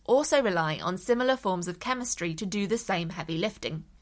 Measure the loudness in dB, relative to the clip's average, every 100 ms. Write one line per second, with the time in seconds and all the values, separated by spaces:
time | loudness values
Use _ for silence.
0 | 2 4 6 4 4 2 0 0 -2 -2
1 | 0 2 4 2 0 0 -2 -6 -4 -2
2 | -2 -2 -4 -4 -4 -2 0 0 0 -2
3 | -2 -6 -6 -2 -2 -4 -6 -6 -10 -20